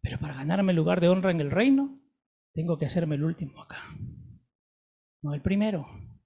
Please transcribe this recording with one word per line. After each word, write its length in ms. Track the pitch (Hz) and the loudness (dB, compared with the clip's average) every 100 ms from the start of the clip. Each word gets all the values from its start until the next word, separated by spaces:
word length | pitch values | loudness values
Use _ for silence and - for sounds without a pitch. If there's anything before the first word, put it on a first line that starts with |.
Pero 160 | - 127 | -6 -6
para 160 | 151 | -6
ganarme 380 | 135 143 185 196 | -6 0 2 4
el 40 | 170 | 4
lugar 240 | 156 180 | 2 4
de 80 | 170 | 4
honra 220 | 185 190 | 4 2
en 100 | 170 | 0
el 100 | 143 | 0
reino, 480 | 170 254 269 277 - _ _ _ _ _ | 2 4 4 2 -6 _ _ _ _ _
tengo 240 | - 170 156 | -6 -2 0
que 80 | |
hacerme 300 | 147 180 165 | 0 0 0
el 100 | 147 | 0
último 380 | 156 170 143 - | 0 -2 -8 -12
acá. 180 | - - - - - - - - _ _ _ _ _ _ _ _ | -16 -16 -14 -12 -12 -14 -20 -20 _ _ _ _ _ _ _ _
No 100 | 147 | -6
el 80 | 143 | -4
primero 460 | 185 196 214 185 135 - - - | 0 2 2 -2 -6 -14 -18 -20